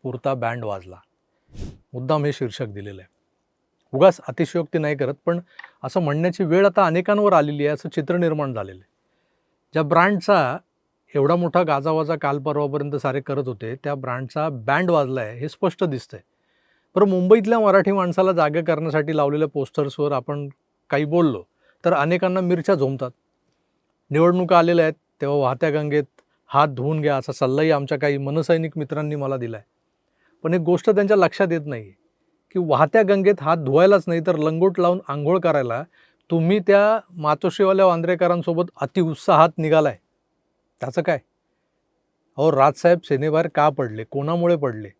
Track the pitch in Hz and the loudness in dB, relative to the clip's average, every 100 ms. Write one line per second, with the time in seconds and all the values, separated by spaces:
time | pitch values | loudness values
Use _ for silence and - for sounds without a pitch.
0 | 131 123 139 135 117 120 110 98 92 90 | -10 -6 -6 -4 -4 -6 -8 -10 -14 -20
1 | _ _ _ _ _ - - - _ 127 | _ _ _ _ _ -14 -14 -16 _ -12
2 | 131 151 147 - 127 - 120 101 101 95 | -4 -2 -2 -4 -8 -8 -12 -12 -16 -18
3 | 92 _ _ _ _ _ _ _ _ 131 | -20 _ _ _ _ _ _ _ _ 4
4 | 185 180 - 120 165 170 156 165 151 143 | 4 4 -10 -4 -4 -2 -4 -4 -4 -4
5 | 131 143 - 175 175 - - _ 131 190 | -6 -4 -4 -4 -8 -20 -20 _ -6 -2
6 | 156 147 180 175 175 175 196 196 180 165 | -2 0 -2 -2 0 4 4 4 2 2
7 | 185 208 208 175 147 147 147 147 165 - | 0 2 4 4 2 -2 -2 -2 -6 -6
8 | 143 180 170 151 143 113 95 92 _ _ | -2 0 0 -2 -4 -6 -10 -14 _ _
9 | _ _ _ _ _ _ _ 156 147 165 | _ _ _ _ _ _ _ -4 0 2
10 | 185 202 190 190 131 151 _ _ _ _ | 2 0 2 2 2 -4 _ _ _ _
11 | _ 147 139 175 175 175 165 139 147 160 | _ 0 2 2 0 0 0 -2 0 -2
12 | 156 160 143 143 143 147 143 143 143 143 | -2 -4 -4 -4 -4 -4 -4 -4 -6 -4
13 | 139 135 127 139 127 107 110 131 147 143 | -4 -6 -6 -6 -6 -8 -12 -10 -8 -8
14 | 131 123 131 156 156 135 110 143 180 160 | -8 -8 -8 -6 -6 -6 -2 0 2 2
15 | 135 131 107 120 151 - 190 - 180 131 | 0 -4 -8 -10 -12 -4 -4 -2 -4 -4
16 | - 104 _ _ _ _ _ _ _ 185 | -10 -20 _ _ _ _ _ _ _ 2
17 | 202 185 185 226 202 233 208 190 196 196 | 2 2 4 4 4 2 4 4 4 0
18 | 180 175 190 175 151 156 165 156 160 156 | 0 0 2 2 0 0 -2 -2 -2 -2
19 | 151 156 143 147 156 147 135 - 139 - | -2 0 0 0 -2 -4 -4 -4 -4 -4
20 | 147 139 123 147 143 - _ _ _ 139 | -2 -2 -4 -8 -10 -16 _ _ _ -2
21 | 151 170 160 104 - _ _ _ 170 165 | 0 2 2 0 -12 _ _ _ 0 2
22 | 151 175 185 185 180 175 160 180 135 135 | 2 0 0 0 0 -2 0 0 0 -4
23 | 127 _ _ _ _ _ _ _ _ _ | -10 _ _ _ _ _ _ _ _ _
24 | _ 143 170 180 175 175 170 170 160 151 | _ 2 4 2 4 4 4 4 2 -2
25 | _ _ 139 143 131 127 160 151 147 147 | _ _ -4 0 0 0 -2 -2 -2 -2
26 | 139 _ _ _ _ 139 151 127 139 156 | -4 _ _ _ _ 2 2 0 -4 -2
27 | 147 139 131 131 131 139 160 147 139 143 | -2 -2 -4 -2 0 2 2 0 -2 -2
28 | 143 143 139 156 160 165 160 156 143 151 | -2 -2 -2 -4 0 0 0 -6 -6 -6
29 | 151 147 135 135 117 110 _ _ _ _ | -6 -6 -6 -6 -8 -10 _ _ _ _
30 | _ _ _ _ 160 180 165 180 - 202 | _ _ _ _ -2 0 2 0 2 2
31 | 202 208 170 - 190 165 147 123 101 _ | 4 4 4 2 -2 -2 -4 -10 -12 _
32 | _ _ _ _ _ 185 165 131 151 220 | _ _ _ _ _ -6 0 2 4 4
33 | 196 196 196 202 143 170 139 139 190 202 | 4 4 2 2 0 -2 2 4 6 4
34 | 165 170 165 160 151 160 190 180 175 185 | 2 -2 -2 0 0 2 0 2 0 0
35 | - 143 147 185 170 147 123 117 165 _ | -6 -4 0 0 2 0 -2 -6 -10 _
36 | _ _ _ 165 165 208 185 202 208 220 | _ _ _ 0 2 0 4 4 4 0
37 | _ 180 151 151 170 160 196 190 190 170 | _ -6 -2 0 -2 0 2 4 4 2
38 | 165 175 175 175 175 170 175 - 143 - | -2 0 0 0 -2 -4 -4 -6 -6 -2
39 | 165 151 - 160 165 165 156 156 147 107 | -2 -2 2 4 4 2 2 4 2 -2
40 | _ _ _ _ _ _ _ _ 127 175 | _ _ _ _ _ _ _ _ -6 -4
41 | 165 151 _ _ _ _ _ _ _ _ | -2 -4 _ _ _ _ _ _ _ _
42 | _ _ _ - 156 139 135 - 175 175 | _ _ _ 0 0 4 2 4 2 2
43 | - 135 156 156 170 - 151 143 123 107 | 0 -2 0 -2 -2 0 0 0 -6 -8
44 | 110 139 147 170 170 170 139 107 101 | -10 -8 -4 -2 0 0 -2 -6 -12